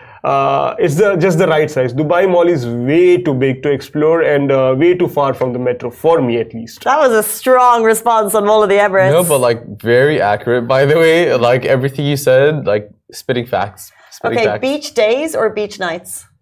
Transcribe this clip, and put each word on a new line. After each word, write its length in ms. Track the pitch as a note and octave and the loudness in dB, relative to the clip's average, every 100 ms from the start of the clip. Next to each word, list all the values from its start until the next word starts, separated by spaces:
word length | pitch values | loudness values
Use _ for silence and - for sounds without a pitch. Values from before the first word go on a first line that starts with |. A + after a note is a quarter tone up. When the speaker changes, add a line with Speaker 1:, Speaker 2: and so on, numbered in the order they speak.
| - - | -20 -8
Speaker 1:
uh, 520 | C#3+ C#3 C#3 C#3 C#3 - | -2 -2 0 -2 -2 -2
it's 180 | E3+ D3 | -2 2
the, 200 | G#3 F#3 | 0 2
just 220 | F#3+ E3 | 0 2
the 80 | F3+ | 2
right 240 | D#3 D3+ | 2 0
size. 240 | - B2+ | -2 -4
Dubai 340 | B2+ D3+ E3+ F#3+ | -2 -2 0 2
Mall 160 | F3 F3 | 2 2
is 200 | D#3+ A#2+ | 0 -4
way 500 | A#2+ B2 D#3+ F3+ F3 | -6 0 2 4 2
too 160 | F3+ | 0
big 280 | C3 C3+ C3 | 0 -2 -2
to 80 | D3 | -4
explore 480 | C#3 - D3+ D#3 E3 | -4 -6 -2 0 2
and, 300 | D3+ C#3+ C#3 | 0 0 0
uh, 220 | C3+ C3 C3 | 0 0 2
way 140 | E3+ | 2
too 140 | F3+ F3 | 2 -2
far 240 | D3 C3+ | -2 -2
from 220 | C3 B2+ | -2 -4
the 40 | B2 | -4
metro, 320 | B2 B2 B2 | -4 -4 -8
for 300 | - D#3 E3 | -4 0 2
me 160 | B2+ A#2 | 0 -2
at 140 | A2 | -6
least. 320 | A2+ A2+ - | -10 -16 -8
Speaker 2:
That 140 | A3+ C#4+ | -2 2
was 140 | C4+ | 2
a 100 | A3 | 2
strong 600 | G#3 - - B3+ B3 A#3 | -2 -4 0 4 4 4
response 500 | A3 A3 A#3 A3+ G#3 | 2 0 0 0 0
on 100 | G#3+ | 0
Mall 180 | G3+ G#3+ | 2 2
of 60 | G#3 | 4
the 60 | G3 | 2
Emirates. 360 | G3+ F#3+ F#3+ | 2 2 2
Speaker 3:
No, 120 | E3 | 2
but, 140 | E3+ C#3+ | 2 2
like, 240 | B2 A#2 - G#2 | 2 -2 -6 -8
very 400 | A2+ A#2+ C#3+ C#3+ | 2 4 4 2
accurate, 480 | G2+ G#2 - B2 A#2 | 0 0 0 -2 0
by 160 | C3 | 2
the 120 | C#3 D#3+ | 2 4
way. 360 | E3 E3 E3 | 4 2 2
Like, 300 | B2+ A#2+ B2+ | 2 2 0
everything 400 | B2 C3 C3+ C3+ | 0 0 -2 -4
you 140 | C#3+ C#3 | -4 -2
said, 480 | C#3 C3 C#3+ D#3 G2+ | 2 4 4 0 -2
like, 240 | G#2 - _ _ | -4 -4 _ _
spitting 340 | - - A#2+ A#2 | -14 -6 -6 -4
facts. 460 | F#2+ G2+ - - _ _ | -4 -6 -10 -20 _ _
Spitting 280 | - A3+ A#3 | -10 -4 -2
Speaker 2:
Okay, 80 | A3 | -2
Speaker 3:
facts. 120 | G#3 | -2
Speaker 2:
beach 320 | B3+ D4 - | -4 -6 -6
days 420 | - G#3+ B3+ D#4 | -2 0 0 -2
or 140 | D#4 A3+ | -2 -4
beach 300 | G#3+ G#3 - | -4 -8 -8
nights? 460 | F3+ F3 - - - _ | -8 -8 -12 -18 -20 _